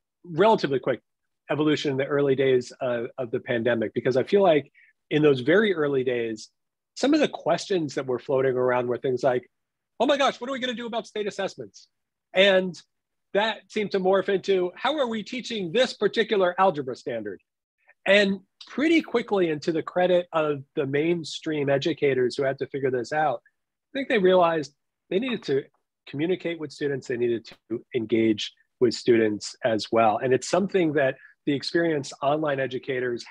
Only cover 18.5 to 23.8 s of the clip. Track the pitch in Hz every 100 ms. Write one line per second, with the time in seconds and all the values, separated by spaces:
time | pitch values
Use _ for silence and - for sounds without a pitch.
18.5 | - - - 311 330 - 240 233 202 170
19.5 | 151 180 160 - 180 180 175 175 165 151
20.5 | 143 135 - 135 143 165 175 151 - 160
21.5 | 151 143 143 160 151 143 127 123 131 135
22.5 | 135 131 139 135 127 113 151 156 120 _
23.5 | _ _ _